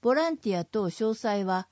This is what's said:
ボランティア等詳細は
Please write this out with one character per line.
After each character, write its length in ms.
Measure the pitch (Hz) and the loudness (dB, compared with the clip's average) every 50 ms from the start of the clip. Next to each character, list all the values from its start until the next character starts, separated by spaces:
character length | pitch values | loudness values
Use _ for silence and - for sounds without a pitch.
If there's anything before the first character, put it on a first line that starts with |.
ボ 120 | - 233 262 | 0 2 2
ラ 160 | 294 330 330 | 4 2 0
ン 80 | 320 - | -2 -2
テ 140 | - 214 | -2 -2
ィ 80 | 190 175 | -2 -2
ア 40 | 170 | -2
等 260 | - - 220 202 175 | -2 -2 -2 -2 -2
詳 260 | - - 220 220 220 | -2 -2 -2 -2 -2
細 280 | - - 220 202 202 196 | -2 -2 -2 0 0 0
は 240 | 185 185 185 185 - | 0 0 -2 -2 -6